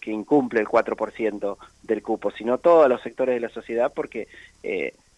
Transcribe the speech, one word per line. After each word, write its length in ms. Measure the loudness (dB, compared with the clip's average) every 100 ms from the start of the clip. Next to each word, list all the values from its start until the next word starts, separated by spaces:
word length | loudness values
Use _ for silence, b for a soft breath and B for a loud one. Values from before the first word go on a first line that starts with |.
que 100 | -8
incumple 500 | -6 0 2 2 -2
el 80 | 2
cuatro 280 | 2 0 -4
por 160 | -6
ciento 460 | -4 -4 -4 -8 -8 B _
del 200 | -4 -4
cupo, 280 | -2 -4 -4
sino 280 | -4 -4 2
todos 300 | 6 6 6
los 140 | 2
sectores 320 | -4 -4 -2
de 60 | -2
la 80 | -4
sociedad, 420 | -10 -6 -2 -2
porque, 320 | -2 -8 -10 -12 B B _
eh, 320 | -6 -6 -6 -10 _